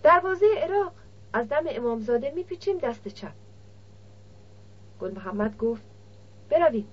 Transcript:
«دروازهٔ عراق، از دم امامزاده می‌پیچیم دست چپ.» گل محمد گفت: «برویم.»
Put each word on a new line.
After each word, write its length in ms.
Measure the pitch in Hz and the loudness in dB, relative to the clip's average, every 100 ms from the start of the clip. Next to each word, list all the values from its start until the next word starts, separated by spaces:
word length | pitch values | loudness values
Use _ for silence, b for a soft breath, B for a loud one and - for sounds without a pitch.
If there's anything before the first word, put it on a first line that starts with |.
«دروازهٔ 440 | 302 349 370 370 415 427 | 8 6 4 2 4 4
عراق، 300 | 339 392 370 b b - - | 0 -2 -2 b b -20 -6
از 160 | 214 226 | -4 -2
دم 160 | 294 320 | -2 -2
امامزاده 640 | 233 240 233 214 240 277 | -4 -4 -4 0 -2 -2
می‌پیچیم 480 | 320 359 359 - 370 | -8 -10 -6 -4 -2
دست 300 | 254 226 202 | -4 -6 -12
چپ.» 240 | - 196 - - - - - - - - - - - - - - - - - | -14 -16 -18 -20 -20 -20 -20 -20 -20 -20 -20 -20 -20 -20 -20 -20 -20 -20 -12
گل 100 | 185 | -12
محمد 480 | 202 190 202 214 - | -10 -10 -4 -4 -2
گفت: 240 | 226 226 - - - - - - - | -4 -4 -12 -20 -20 -20 -20 -20 0
«برویم.» 380 | 320 330 233 208 | 4 4 2 -6